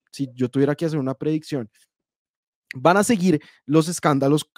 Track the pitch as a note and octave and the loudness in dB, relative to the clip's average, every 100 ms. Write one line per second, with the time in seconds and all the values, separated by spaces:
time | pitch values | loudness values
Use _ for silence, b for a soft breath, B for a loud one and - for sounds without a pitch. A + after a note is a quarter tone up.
0 | _ - C3+ B2 A#2+ C3+ C#3 C#3+ E3 D#3 | _ -10 -8 -4 -4 0 0 0 -4 -4
1 | C3 C3+ D3+ D#3 - C#3+ A2 _ _ _ | -6 -6 -4 -4 -6 -8 -10 _ _ _
2 | _ _ _ _ _ _ - C3 D3 G3 | _ _ _ _ _ _ -20 -2 2 4
3 | G#3 G#3+ F#3 D3+ b b - D#3 D#3 E3+ | 2 2 2 0 b b 0 2 2 0
4 | D#3+ C#3 C#3 D3+ - | 0 2 2 0 -2